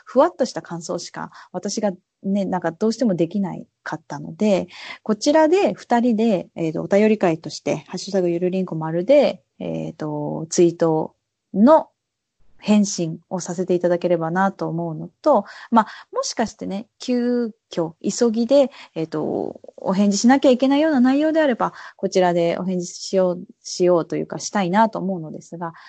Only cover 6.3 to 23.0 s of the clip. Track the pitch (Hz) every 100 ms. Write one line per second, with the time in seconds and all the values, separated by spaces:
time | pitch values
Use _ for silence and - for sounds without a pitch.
6.3 | 180 - - 160 165 165 202 214 214 180
7.3 | 160 156 - - 156 - 185 - 196 180
8.3 | 170 180 185 185 160 160 165 185 285 220
9.3 | - _ _ 170 160 160 165 156 147 147
10.3 | 156 160 - 170 165 165 156 - - _
11.3 | _ _ 196 233 311 - _ _ _ _
12.3 | _ _ - - 214 202 - 165 170 _
13.3 | 185 - 175 180 180 175 175 175 175 160
14.3 | 180 196 196 165 165 170 156 170 _ 311
15.3 | 247 - - - 233 208 - - 453 554
16.3 | - 214 - 185 190 - _ - 247 240
17.3 | 240 233 - _ - 165 - 208 - 240
18.3 | 220 233 277 247 - - - 160 156 151
19.3 | - 80 - - - - 190 202 202 233
20.3 | 277 285 247 269 277 320 285 247 277 311
21.3 | 311 302 233 180 - - _ 196 190 180
22.3 | 175 170 - 185 180 175 -